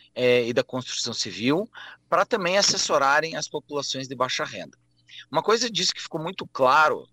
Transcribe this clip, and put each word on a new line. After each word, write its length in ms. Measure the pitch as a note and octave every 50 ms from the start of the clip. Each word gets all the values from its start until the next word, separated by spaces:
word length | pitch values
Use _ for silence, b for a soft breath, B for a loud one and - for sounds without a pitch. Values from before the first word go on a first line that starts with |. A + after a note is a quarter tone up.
| b b -
eh, 340 | A#2 B2+ B2 B2 B2 A#2
e 60 | A#2 A#2+
da 100 | C3 -
construção 500 | - - B2+ A#2+ - - - - A#2+ A2+
civil 560 | - - A2 F2 F#2+ A2+ B2+ D3 F3+ A3 - B B B B B B _
para 180 | - E3+ E3+ G3+
também 320 | - B3 G#3 F3+ E3+ F#3
assessorarem 800 | G3+ G3+ F#3 - F#3 - - E3+ C#3+ C3+ C3+ C#3+ D3+ D#3 E3 D#3+
as 140 | D3+ D3 -
populações 580 | - D3 _ - D3 C#3+ C#3 - - C3 C3+
de 80 | B2 C3+
baixa 300 | B2 B2+ B2 - - D3+
renda. 320 | C3 A#2+ F#2+ E2 C2+ _ _ _ _ _ _ B B B B B B
Uma 140 | C3+ D#3+ -
coisa 260 | G3+ A3 A3+ B3 A3+
disso 240 | G#3 F#3 F3+ - -
que 80 | -
ficou 200 | - - - D#3+
muito 260 | D#3 F3 F#3+ - E3
claro, 580 | - - - C3 B2+ C#3 D3+ D#3 D3+ A2+ D2+ - _